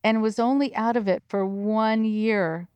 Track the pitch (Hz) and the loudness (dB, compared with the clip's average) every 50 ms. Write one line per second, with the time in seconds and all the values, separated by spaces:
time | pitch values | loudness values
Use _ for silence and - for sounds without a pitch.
0 | - 214 220 220 220 220 208 - 226 240 269 277 285 269 - - 220 233 233 240 | 2 2 2 2 0 0 0 0 0 2 2 2 0 0 -2 -2 -2 0 0 0
1 | 214 196 180 - _ _ - 202 190 196 196 196 202 214 214 220 220 220 220 220 | 0 0 0 -2 _ _ -4 -2 -2 -2 -4 -4 -2 -2 0 0 0 2 2 2
2 | 220 220 214 214 214 220 214 208 180 160 160 170 175 - _ | 0 0 0 0 0 0 0 0 0 -2 -2 -6 -10 -14 _